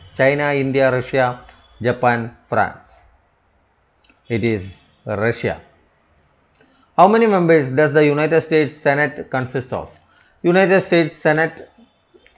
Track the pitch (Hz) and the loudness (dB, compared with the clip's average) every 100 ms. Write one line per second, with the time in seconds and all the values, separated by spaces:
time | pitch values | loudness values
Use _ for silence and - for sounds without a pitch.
0 | - - 135 143 147 143 135 135 131 127 | -20 0 0 0 -2 -2 -2 0 0 0
1 | 123 135 127 123 - _ _ _ 113 120 | -4 -2 -2 -4 -16 _ _ _ -4 -2
2 | 123 117 117 - _ 113 90 - - _ | 0 -2 -6 -14 _ -2 -2 -6 -20 _
3 | _ _ _ _ _ _ _ _ _ _ | _ _ _ _ _ _ _ _ _ _
4 | - _ _ 117 117 107 95 - - _ | -20 _ _ -4 -2 -4 -8 -18 -20 _
5 | 113 101 110 117 107 76 - _ _ _ | -10 -4 -4 -4 -8 -8 -14 _ _ _
6 | _ _ _ _ _ _ _ _ _ - | _ _ _ _ _ _ _ _ _ 2
7 | 185 226 226 190 170 165 131 131 151 147 | 4 4 2 2 4 2 2 0 2 4
8 | 151 147 151 160 160 160 147 - 147 139 | 2 2 0 0 0 0 0 -2 -2 0
9 | 147 - - 131 123 139 123 98 76 - | -2 -6 -8 -6 -6 -8 -8 -10 -10 -20
10 | _ _ _ _ 170 180 190 190 185 170 | _ _ _ _ 0 2 4 2 2 0
11 | 156 - 165 151 160 - - _ _ _ | 0 -2 -2 0 -2 -6 -20 _ _ _
12 | _ _ _ | _ _ _